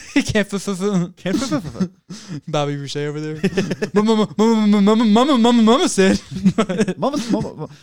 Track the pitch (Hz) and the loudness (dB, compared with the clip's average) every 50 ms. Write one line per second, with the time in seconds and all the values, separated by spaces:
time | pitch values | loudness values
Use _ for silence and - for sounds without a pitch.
0 | - - - 285 - - - 214 196 - 202 196 - 208 196 170 190 208 202 175 | -8 -4 -2 -2 0 0 0 -2 -2 -2 -6 -8 -6 -6 -6 -4 -4 -2 -2 -2
1 | 175 175 - _ - 180 190 - 269 254 302 269 170 139 117 113 190 170 _ _ | -2 -4 -8 _ -6 -4 -4 -4 -4 -4 -4 -6 -6 -6 -6 -6 -6 -6 _ _
2 | _ - 180 - - 202 165 143 - 165 151 151 147 143 143 143 143 131 - 147 | _ -20 -20 -18 -14 -12 -12 -12 -10 -6 -4 -2 -2 -2 -4 -8 -8 -8 -8 -8
3 | 147 147 147 151 156 156 156 151 175 185 180 196 196 165 - - 214 160 - 208 | -6 -6 -8 -8 -8 -10 -6 -4 -4 -2 -2 -2 -4 -4 -4 -6 -6 -2 0 0
4 | 214 220 220 214 208 - - - 214 226 226 220 214 208 208 208 196 208 220 220 | 2 2 2 2 0 0 0 0 2 2 2 2 2 4 4 4 4 4 4 4
5 | 240 214 202 233 254 311 285 233 220 240 247 233 220 220 233 302 359 262 - 190 | 4 4 4 4 4 4 4 4 4 4 4 6 6 6 4 4 2 0 2 2
6 | 190 190 202 - - - - 190 190 190 - - 214 - 180 220 202 185 180 - | 2 4 2 0 -4 -8 -4 0 0 0 2 0 -2 -2 -2 -2 -2 -4 -4 -4
7 | 202 262 302 - 226 233 196 214 - - - - 156 - 147 - | -4 -4 -2 -4 -4 -2 -4 -4 -4 -6 -10 -12 -14 -14 -16 -20